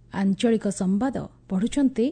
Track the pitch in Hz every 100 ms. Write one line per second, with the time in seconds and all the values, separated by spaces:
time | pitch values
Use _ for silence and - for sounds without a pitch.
0 | - 190 196 190 233 220 202 - 185 202
1 | 262 - 143 - - 185 240 285 262 247
2 | 269